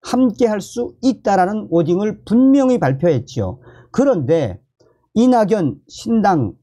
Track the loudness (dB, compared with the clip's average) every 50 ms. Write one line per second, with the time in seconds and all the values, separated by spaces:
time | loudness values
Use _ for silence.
0 | _ -4 -2 0 0 0 0 0 -2 0 0 -4 -8 -10 -8 -8 -8 -8 -10 _
1 | -2 -2 -2 -2 _ 0 0 2 0 0 -2 -8 -6 -2 0 0 0 0 0 -2
2 | -2 -4 -6 -8 -6 0 2 4 4 4 4 4 4 2 0 0 0 -2 -2 0
3 | 0 0 0 0 -4 -6 -6 -6 -6 -6 -8 -12 _ -20 -20 -20 -20 _ -2 0
4 | 2 2 2 0 0 0 0 0 -2 -4 -8 -12 _ _ _ _ _ _ _ _
5 | _ _ _ 2 2 4 4 2 2 2 0 -2 -2 -4 -6 -8 _ _ -20 -14
6 | -6 -2 -2 0 2 2 0 0 -2 -4 -6 _